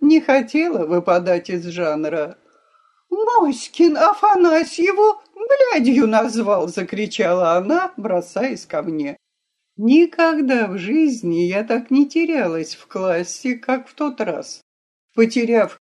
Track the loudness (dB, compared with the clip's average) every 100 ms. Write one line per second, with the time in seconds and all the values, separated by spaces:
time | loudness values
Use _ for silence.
0 | 4 4 4 2 2 -2 -2 -2 -2 0
1 | 2 0 0 -2 -4 -8 -8 -6 -4 -4
2 | -4 -6 -6 -10 _ _ _ _ _ _
3 | -8 -4 0 2 2 -2 -4 2 2 4
4 | 2 4 2 4 4 2 0 -2 0 2
5 | 2 2 _ -8 0 2 2 2 2 2
6 | 2 2 0 -2 0 0 -2 -6 -8 -6
7 | -6 -2 0 0 2 0 0 -2 -2 -6
8 | -4 -4 -4 -6 -6 -8 -8 -8 -6 -6
9 | -8 -12 _ _ _ _ _ -4 4 4
10 | 4 2 0 0 0 0 -2 -4 -2 0
11 | 0 -2 -2 -2 0 -2 -2 -4 0 2
12 | 2 0 0 0 -2 -4 -8 -14 -12 -4
13 | -2 -2 -4 -8 -8 -6 -4 -6 -6 -8
14 | -6 -4 -6 -6 -10 -18 _ _ _ _
15 | _ 0 0 0 0 0 0 -6 _